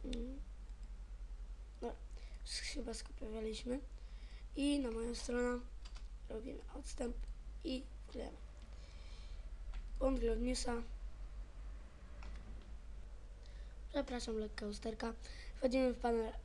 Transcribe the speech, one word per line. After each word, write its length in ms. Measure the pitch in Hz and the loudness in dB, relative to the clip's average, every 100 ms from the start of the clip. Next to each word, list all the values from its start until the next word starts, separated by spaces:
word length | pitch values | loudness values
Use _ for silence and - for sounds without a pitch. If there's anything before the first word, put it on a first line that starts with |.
| 262 | 0
Mm. 340 | 240 247 277 - - - - - - - - - - - - - - | 0 0 -4 -6 -8 -8 -8 -8 -8 -8 -8 -6 -6 -6 -6 -8 -4
Dobra, 140 | 233 - - - - - | -4 -4 -6 -6 -6 -6
już 100 | - | -4
chyba 420 | - - 285 226 | -2 0 0 0
skopiowaliśmy. 840 | 220 - - 214 220 220 214 247 262 - - - - - - - 302 | -2 -4 -4 -2 0 0 0 0 0 0 -8 -8 -8 -8 -8 -4 4
I 240 | 277 285 | 6 6
na 120 | 254 | 4
moją 240 | 226 233 233 | 2 0 0
stronę 440 | - 240 247 247 247 - - - - - - | 2 4 4 4 -2 -6 -6 -6 -6 -6 -4
robimy 300 | 220 247 - - - | -4 -4 -4 -6 -6
odstęp 360 | - - 240 247 - - - - | -4 0 0 0 -2 -4 -6 -4
i 200 | - 262 - - - | 0 0 -2 -8 -6
wklejamy. 300 | 247 - - - - - - - - - - - - - - - - - - | -4 -4 -6 -10 -8 -8 -8 -8 -8 -6 -6 -6 -4 -4 -4 -2 -2 -2 4
Błąd 200 | 262 262 | 6 8
Glow 200 | 226 220 | 6 6
Newsa. 340 | 247 254 - 233 233 - - - - - - - - - - - - - - - - - - - - - - - - - - - - - - | 4 4 4 2 0 -4 -4 -4 -6 -6 -6 -6 -6 -6 -8 -10 -10 -6 -6 -6 -6 -6 -6 -6 -6 -6 -6 -6 -6 -8 -8 -6 -6 -6 0
Przepraszam, 480 | 285 277 247 233 220 | 0 2 0 2 2
lekka 280 | 214 - 208 | 0 0 -2
usterka. 480 | 208 226 220 226 233 - - - - | 0 -2 0 -2 -2 -6 -6 -6 4
Wchodzimy 360 | 262 262 254 | 8 10 8
w 40 | 240 | 8
panel 360 | 240 233 220 - | 6 6 4 0